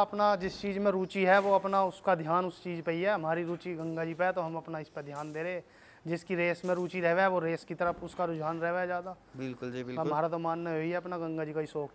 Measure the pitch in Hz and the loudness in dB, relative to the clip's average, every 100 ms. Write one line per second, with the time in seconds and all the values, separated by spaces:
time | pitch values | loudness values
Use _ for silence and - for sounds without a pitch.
0 | 202 208 208 196 185 - 202 190 202 190 | 8 6 4 4 0 -4 -4 2 2 2
1 | 185 196 185 196 196 196 196 196 190 - | 0 2 6 6 8 4 4 2 2 0
2 | 196 175 156 175 180 - 185 170 170 165 | 2 2 4 2 2 -4 -8 -4 -2 0
3 | 190 202 156 165 170 170 180 165 165 160 | 2 0 0 0 -2 -6 -6 -6 -6 -4
4 | 165 165 185 185 165 165 160 160 151 - | -4 0 0 0 -4 -6 -8 -10 -8 -12
5 | 143 143 151 151 175 180 - - - - | -10 -8 -8 -6 -6 -6 -10 -20 -20 -12
6 | 160 165 - 175 175 170 180 180 175 185 | -6 -4 -2 0 2 0 0 -2 -2 0
7 | 170 175 196 180 165 165 - 165 175 170 | 2 4 4 4 0 -4 -6 -2 -2 -2
8 | 175 - 170 160 156 165 170 180 180 180 | -8 -4 -2 -2 -2 -2 -2 -2 -2 -4
9 | 180 175 - 131 131 123 127 123 123 127 | -6 -14 -16 -8 -8 -6 -8 -6 -6 -2
10 | - 151 165 170 165 165 170 160 165 175 | 0 2 0 0 -2 -2 -2 -2 -2 -4
11 | 175 175 165 160 151 151 151 156 143 | -4 -6 -4 -4 -4 -4 -4 -6 -8